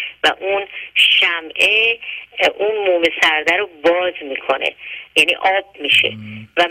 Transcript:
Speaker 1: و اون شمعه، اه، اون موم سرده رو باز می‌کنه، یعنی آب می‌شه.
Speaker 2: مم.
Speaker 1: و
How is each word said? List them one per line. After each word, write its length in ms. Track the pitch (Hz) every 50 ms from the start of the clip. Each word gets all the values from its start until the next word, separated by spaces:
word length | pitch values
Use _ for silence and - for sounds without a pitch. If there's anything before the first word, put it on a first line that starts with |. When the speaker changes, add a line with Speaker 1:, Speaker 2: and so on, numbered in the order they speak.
| - - - - -
Speaker 1:
و 80 | 151 - -
اون 220 | 190 196 196 202 196 - - - - - -
شمعه، 1040 | - - - - - 196 180 170 170 160 156 - - 170 196 214 220 226 233 233 233 - - - - - _ - -
اه، 120 | 180 151 - -
اون 280 | 202 214 220 208 202
موم 160 | 185 175 170 170 160 - -
سرده 340 | 185 165 156 156 151 165 175
رو 120 | 190 208 180 165 151 -
باز 300 | 170 175 180 180 180 - -
می‌کنه، 520 | 151 139 131 - - - 135 131 - 147 - - - - - - - - -
یعنی 180 | 160 147 175 -
آب 420 | - - 190 190 196 196 - _ -
می‌شه. 300 | 147 139 - - - -
Speaker 2:
مم. 380 | 110 107 107 107 107 110 110 - -
Speaker 1:
و 100 | 165 170 170